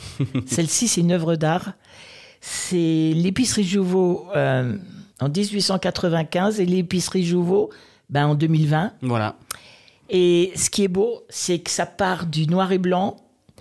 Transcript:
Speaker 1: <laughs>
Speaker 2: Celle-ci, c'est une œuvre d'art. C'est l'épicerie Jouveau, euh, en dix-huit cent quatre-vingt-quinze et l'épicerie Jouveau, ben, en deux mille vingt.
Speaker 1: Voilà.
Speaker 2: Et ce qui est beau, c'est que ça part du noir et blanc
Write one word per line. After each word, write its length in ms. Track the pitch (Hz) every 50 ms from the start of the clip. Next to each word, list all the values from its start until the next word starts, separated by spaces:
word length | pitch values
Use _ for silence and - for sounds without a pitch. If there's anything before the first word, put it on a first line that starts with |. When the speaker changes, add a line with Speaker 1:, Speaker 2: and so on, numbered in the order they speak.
| - - - -
Speaker 1:
<laughs> 260 | 143 - - 131 123 -
Speaker 2:
Celle-ci, 400 | - - 170 156 - - 247 220
c'est 140 | - 180
une 100 | 170 170
œuvre 240 | 175 180 160 160 170
d'art. 380 | 160 160 156 160 180 - 202 190 _ _ - - - - - - - - - - _
C'est 720 | - - - - - - 185 175 170 160 160 160 160 160 160
l'épicerie 480 | 160 170 190 190 247 262 226 - 220 208
Jouveau, 640 | 175 190 202 190 180 180 190 185 180 175 - - - -
euh, 400 | 151 139 135 135 127 127 123 107 101 - - - - - - _ -
en 100 | 127 143
dix-huit 320 | 147 185 208 208 208 202
cent 160 | 180 185 190 185
quatre-vingt-quinze 840 | - 180 180 - - 180 160 165 160 151 - 175 185 208 220 214
et 60 | 185
l'épicerie 580 | 180 180 185 180 170 - 180 170 - - 185 180
Jouveau, 460 | 170 175 180 175 175 185 202 - - - - - - - _ _ -
ben, 160 | - 143 147 147
en 80 | 151
deux 120 | 147 156 156
mille 200 | 160 156 156 147
vingt. 260 | 151 156 170 233 - -
Speaker 1:
Voilà. 340 | - 127 120 113 107 107 - - - - - - - - - - - - _ _ _ -
Speaker 2:
Et 420 | - 185 180 175 175 170 175 190 170
ce 140 | - - -
qui 120 | - - 202
est 40 | 196
beau, 360 | 180 190 202 240 233 - - -
c'est 300 | - - - - 180 170
que 100 | 175 -
ça 160 | - - 175
part 400 | 175 - - 202 185 185 165 180
du 220 | 170 147 156 160 151
noir 240 | 170 185 190 185
et 80 | 190 185
blanc 380 | 185 185 180 180 190 233 - - _ _ _ _ _ _ - -